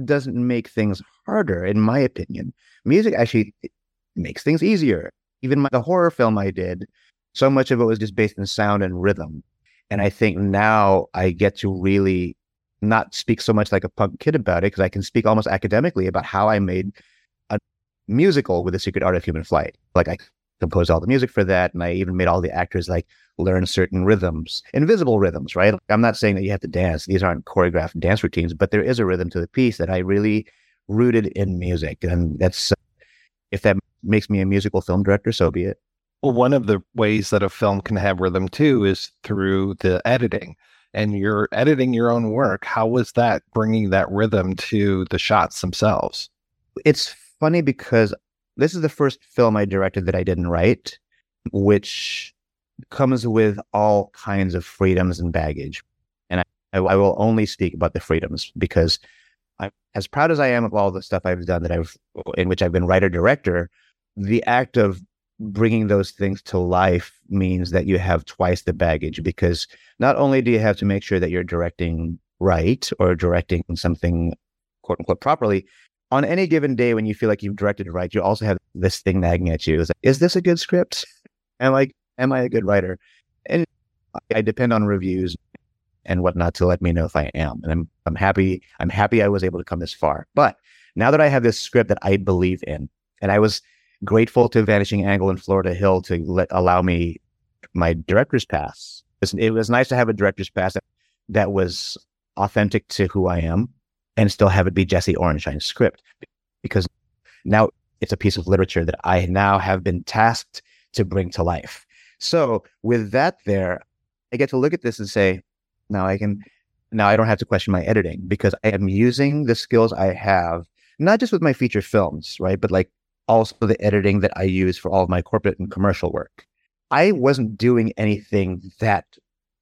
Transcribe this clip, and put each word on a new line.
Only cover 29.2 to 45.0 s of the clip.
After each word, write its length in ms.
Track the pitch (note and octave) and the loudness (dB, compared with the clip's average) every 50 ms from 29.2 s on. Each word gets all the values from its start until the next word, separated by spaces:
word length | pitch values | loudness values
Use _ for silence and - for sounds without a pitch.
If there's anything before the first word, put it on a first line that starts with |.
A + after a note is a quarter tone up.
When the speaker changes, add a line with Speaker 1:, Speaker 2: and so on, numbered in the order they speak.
| F2+ E2+ | -4 -4
Speaker 1:
to 100 | - F2+ | -4 -6
the 80 | E2+ - | -6 -4
piece 280 | - C3 B2+ A#2+ G#2+ | -2 0 0 0 0
that 140 | - G2+ F#2 | -2 -2 -2
I 80 | F#2+ F#2 | -2 -2
really 480 | F#2 F#2 G2+ G2+ G#2 G#2+ G#2 G#2+ G#2+ - _ _ _ _ _ _ _ - | 0 0 0 2 2 2 0 0 -2 -6 _ _ _ _ _ _ _ -4
rooted 380 | G2+ A2 B2 B2 A2+ A2+ G#2 F2 | 0 2 2 4 4 2 0 0
in 300 | - F#2+ G2+ F#2+ F2+ F2+ | -2 -2 -2 -2 -2 -4
music. 440 | F2+ F2+ F2 D#2+ D#2+ D2 - - | -2 -2 -2 -2 -4 -6 -6 -6
And 360 | - E2+ F2 F2 F2 D#2+ D2 - | -4 -2 0 0 0 -2 0 0
that's, 340 | F#2 F2+ - - - - - - _ _ _ _ _ _ _ _ _ _ _ _ _ _ | 0 0 0 -2 -2 -2 -2 -4 _ _ _ _ _ _ _ _ _ _ _ _ _ _
if 120 | G2+ G2 | -8 -2
that 140 | - G#2+ F#2+ G2 - _ _ _ | 0 0 0 0 -4 _ _ _
makes 280 | - F#2+ G#2+ G#2+ - - | -4 0 0 0 0 0
me 100 | G#2 F#2+ | -2 0
a 60 | F#2+ | 0
musical 340 | F#2+ G2 G2+ G2+ G#2 - F#2+ | 0 0 0 -2 -2 -4 -4
film 220 | - - F2+ G2 | -2 0 -2 0
director, 300 | G2 G2 G2 G2+ - A#2+ | 2 0 0 0 0 -4
so 180 | A2 - F2+ D#2+ | -2 0 0 0
be 140 | C#2+ F2+ F2+ | 0 -2 -4
it. 140 | G2 G2+ - _ _ _ _ _ _ _ _ | -4 -6 -10 _ _ _ _ _ _ _ _
Speaker 2:
Well, 100 | - C#3 | -2 0
one 220 | A#2+ A#2+ B2 B2+ C#3+ | 2 2 2 2 2
of 120 | C3 G#2+ | 2 2
the 140 | G2+ G#2 F#2+ - _ _ | 0 -2 -2 -2 _ _
ways 360 | A#2 G#2+ G#2 G#2+ G#2 G2 - | -2 0 0 0 0 0 0
that 120 | A2 G2+ | 0 0
a 80 | G2+ F#2+ | 0 -2
film 320 | - - A2+ G2+ G2+ G2 | -2 -2 0 0 0 -2
can 140 | - - A2 | -4 -4 -4
have 240 | F#2+ G#2 G2+ F#2 F2+ | -2 0 -2 0 0
rhythm 280 | F#2 F#2 F2 F#2 F#2+ F#2 | -2 -2 0 -2 -4 -4
too 360 | - - D3+ D3+ C3 A2+ G2+ | -2 0 2 2 4 4 2
is 260 | F#2+ F#2 - - - _ _ | 2 0 -2 -6 -14 _ _
through 520 | - - G#2+ G2 F#2+ F#2+ F#2+ F#2+ F#2+ G2 F#2+ - | -8 -6 -4 -2 0 0 0 0 -2 -4 -4 -2
the 200 | - F#2 F2+ - - | 0 0 0 0 0
editing. 500 | A2+ B2+ B2 A#2+ G2 - G2+ - - - - _ _ _ _ _ _ - | 0 0 0 0 -2 -4 -6 -8 -12 -16 -20 _ _ _ _ _ _ -6
And 240 | G#2 G#2+ G#2 G2+ G2 | -4 -2 -2 -2 -2
you're 280 | G2 G#2+ G#2+ G#2 G#2+ - | 0 0 0 0 -2 -2
editing 400 | - - C3 D3+ D3+ C3 B2+ B2+ | -2 0 2 2 2 2 2 0
your 180 | A#2+ A2+ A#2+ A#2 | 0 0 2 2
own 200 | A#2 A#2+ A2+ A2 | 0 0 0 -2
work. 340 | G#2+ B2+ C3+ G#2 F#2+ - - | 0 0 0 0 -2 -4 -6
How 220 | - - A2+ A2 | -6 -4 -2 -2
was 260 | A2+ A#2+ B2 A2 - | 0 0 0 -2 0
that, 300 | - A#2+ A#2+ A#2 G2 - - _ | 0 0 2 2 0 -2 -4 _
bringing 380 | - A2+ A2 A2 A2 A2 G#2 F#2+ | -4 -2 0 0 0 0 0 2
that 200 | F#2 F#2+ - - | 2 0 0 0
rhythm 460 | F#2+ G2+ A2 G#2+ A2 G2 F#2 F#2+ F#2 | 0 -2 0 2 2 0 0 -2 -4
to 480 | - - - A2 G#2 G2+ G2+ F#2+ F#2 | -6 -6 -4 -2 0 2 2 0 0